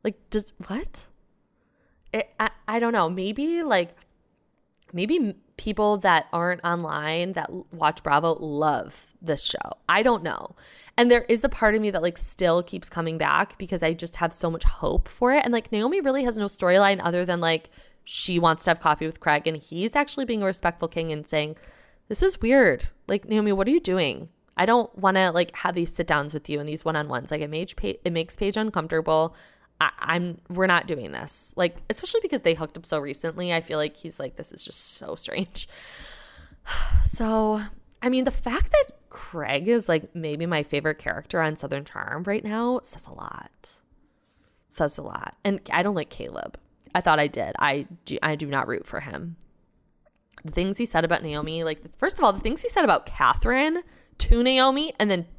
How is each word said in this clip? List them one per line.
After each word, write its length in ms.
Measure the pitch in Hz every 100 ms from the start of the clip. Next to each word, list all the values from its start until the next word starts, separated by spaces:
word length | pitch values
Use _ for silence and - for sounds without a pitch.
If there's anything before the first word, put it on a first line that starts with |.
Like, 160 | 214 208 _
does, 240 | 214 208 _ -
what? 400 | 208 - - - _ _ _ _ _ _ _ _ _ -
It, 180 | 220 - -
I, 100 | 220 - -
I 140 | 226
don't 120 | 233
know. 160 | 233 165
Maybe, 540 | 180 190 214 302 339
like, 320 | 320 202 170 - _ _ _ _ _ _ _ _ _
maybe 240 | 175 208 339
m-, 160 | 226 185 _ -
people 420 | - 202 208 208
that 280 | 190 165 -
aren't 320 | 170 170 180
online 720 | 175 175 160 147 151 165 175
that 140 | 175 160
l-, 180 | 180 -
watch 320 | 170 156 156
Bravo 320 | - 143 165
love 800 | 156 160 147 151 139 - - - _
this 220 | 170 165
show. 340 | - - - - -
I 140 | 180
don't 220 | 233 226
know. 320 | 160 - - - - - - -
And 120 | 240
there 120 | 240
is 200 | 233 226
a 60 | 269
part 260 | - 220
of 60 | 214
me 100 | 214
that, 120 | 190
like, 160 | 170 170
still 440 | - - 180 170
keeps 280 | 175 190 -
coming 260 | - 165 160
back 400 | 151 147 202 -
because 260 | 190 180
I 120 | 160
just 220 | 170 170 -
have 180 | 165
so 160 | - 170
much 140 | 165
hope 440 | - - 151 147 -
for 240 | - 247
it. 100 | 285
And, 80 | -
like, 220 | 233 -
Naomi 300 | 208 226 381
really 220 | 285 269
has 120 | 247 220
no 100 | 202
storyline 540 | - 180 185 202 196
other 220 | 170 175
than, 160 | 180 175
like, 300 | 165 160 - - - _
she 340 | - - - 175
wants 260 | 170 160
to 60 | -
have 100 | 165
coffee 260 | 165 151 160
with 120 | 156
Craig 280 | - 147 160
and 100 | 156
he's 400 | - 165 214 294
actually 300 | 294 - 247
being 160 | 220
a 40 | 196
respectful 420 | 185 175 170 165
king 220 | - 165
and 160 | 151 151
saying, 300 | 156 151 156 - - - _ _
"This 140 | -
is 200 | 381 -
weird. 420 | 226 269 220 127 - - -
Like, 180 | 202 -
Naomi, 260 | 214 208
what 140 | 196 196
are 20 |
you 100 | 320
doing? 480 | 247 185 147 76 165 _ _
I 120 | - 190
don't 280 | 240 226 -
wanna, 340 | 190 190 185
like, 240 | 165 170 -
have 180 | 180
these 200 | 175 170
sit 120 | - 170
downs 280 | 151 147
with 160 | 151 -
you 100 | 147
and 80 | 151
these 160 | 156
one-on-ones. 460 | 165 156 147 127 120
Like, 100 | 151
it 80 | 147
made 260 | 156 185
Pa-, 260 | - 196 -
it 80 | 180
makes 240 | 170 165 -
Paige 220 | 202 202
uncomfortable. 760 | 220 196 160 160 160 160 165 - - _ _ _
I, 100 | 156 -
I'm, 440 | - 170 175 165 _
we're 160 | 180 190
not 200 | 175 -
doing 260 | 151 98
this." 420 | 67 - - - -
Like, 220 | 180 175 -
especially 320 | 220 370 453
because 220 | 440 277
they 100 | -
hooked 240 | 165 160 -
up 80 |
so 140 | - 156
recently. 560 | 143 135 165 160 180
I 80 | 170
feel 160 | 165 156
like 180 | 151 -
he's 240 | 165 -
like, 160 | 135 -
"This 160 | -
is 100 | -
just 360 | - - - -
so 160 | - -
strange." 520 | - - 185 - - - - - - - - - - - -
<sighs> 400 | - - - -
So, 560 | - 226 220 214 214 208 - - _
I 80 | 247
mean, 140 | 254
the 60 | 269
fact 420 | - - 277 -
that 120 | 605 554 - _
Craig 580 | - - 170 143 139 180
is, 220 | 233 -
like, 240 | 160 -
maybe 320 | 175 160 151 170
my 160 | 160
favorite 360 | 147 143 156 151
character 440 | - 82 - 175
on 140 | 156 156
Southern 280 | 165 139
Charm 380 | 147 - - 147
right 200 | 180 208
now 380 | 208 220 240 247
says 240 | - - -
a 60 |
lot. 680 | - - - - _ - - _ _ _ _ _ _ _ _ _
Says 280 | - 147 -
a 60 |
lot. 340 | 147 - - -
And 160 | 202 196 -
I 120 | 165
don't 120 | 190
like 140 | 190 -
Caleb. 480 | - - - - - _ _ -
I 80 | -
thought 160 | 180 156
I 80 | 147
did. 280 | - 78 -
I 280 | 147 143 - 170 -
do, 100 | -
I 140 | 156 151
do 100 | 151
not 200 | 139 -
root 200 | - -
for 140 | -
him. 360 | 139 71 170 165 - _ _ _ _ _ _ _ _ -
The 80 | 160
things 260 | 160 190 196
he 80 | 233
said 180 | 165
about 180 | 165 170
Naomi, 400 | 160 147 151 160
like, 340 | 160 156 - -
first 200 | - 381
of 60 |
all, 80 | 269
the 80 | 196
things 220 | 220 302
he 80 | 494
said 140 | 415
about 200 | 285 160
Catherine 800 | - - 131 - 233 254 302 339 - _ _ _
to 240 | - 240
Naomi 520 | 247 262 262 269 311 -
and 120 | 208
then 160 | 185 170